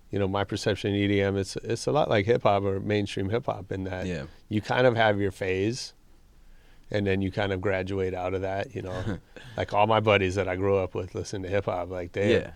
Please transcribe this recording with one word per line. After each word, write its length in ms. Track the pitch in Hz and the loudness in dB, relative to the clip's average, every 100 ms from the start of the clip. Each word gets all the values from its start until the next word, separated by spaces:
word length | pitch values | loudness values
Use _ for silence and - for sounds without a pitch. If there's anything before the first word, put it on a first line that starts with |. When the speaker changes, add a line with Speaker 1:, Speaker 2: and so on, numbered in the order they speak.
| - | -6
Speaker 1:
you 80 | 101 | -2
know, 100 | 98 | 0
my 160 | 101 | 0
perception 480 | 98 104 117 98 104 | -2 -2 -2 -2 0
of 40 | 101 | 2
E 120 | 101 | 2
D 120 | 101 | 2
M, 160 | 98 98 | 2 0
it's, 200 | 95 - | -2 -6
it's 300 | 110 117 - | -6 -4 0
a 60 | |
lot 160 | 139 - | 0 2
like 160 | 110 | 2
hip 200 | 98 127 | 4 4
hop 180 | 107 101 | 4 2
or 180 | 98 98 | 0 -2
mainstream 480 | 104 104 101 107 98 | 0 0 0 -4 -2
hip 160 | 117 127 | -2 -2
hop 240 | 107 95 | -6 -6
in 140 | 95 | -6
that 220 | 95 92 92 | -6 -6 -6
Speaker 2:
Yeah. 180 | 82 67 - - | -6 -8 -14 -4
Speaker 1:
you 140 | 104 | -4
kind 240 | - 123 127 | 0 4 4
of 100 | 113 | 6
have 240 | 110 101 | 4 4
your 120 | 98 | 0
phase 600 | - 95 95 107 127 - - - - - - - - - - - | -2 -2 0 0 -2 -10 -16 -20 -20 -20 -20 -20 -20 -20 -20 -4
and 140 | 104 | 0
then 160 | 98 95 | 2 2
you 120 | 95 | 0
kind 200 | 107 98 | -2 -2
of 80 | 92 | -2
graduate 540 | 98 95 92 98 92 | 0 -2 -2 -2 -2
out 180 | 90 92 | -2 -4
of 100 | 95 | -2
that, 320 | 95 98 - | -2 -4 -6
you 60 | 95 | -8
know. 380 | 92 92 104 87 | -6 -6 -6 -6
Speaker 2:
<laughs> 60 | - - - - | -10 -20 -10 -6
Speaker 1:
Like, 160 | 95 | 0
all 140 | 104 107 | 2 4
my 140 | 110 | 4
buddies 340 | 107 101 95 | 6 4 4
that 140 | 95 92 | 0 -2
I 80 | 92 | 0
grew 200 | 98 98 | 2 2
up 180 | 90 | 0
with 200 | 101 90 | -4 -6
listen 280 | 98 90 101 | -8 -8 -8
to 40 | 92 | -2
hip 160 | 101 | -2
hop, 240 | 107 90 87 | -2 -4 -4
like, 220 | 92 87 | -6 -6
they 220 | 98 104 | 0 4
Speaker 2:
Yeah. 160 | 104 - | 2 0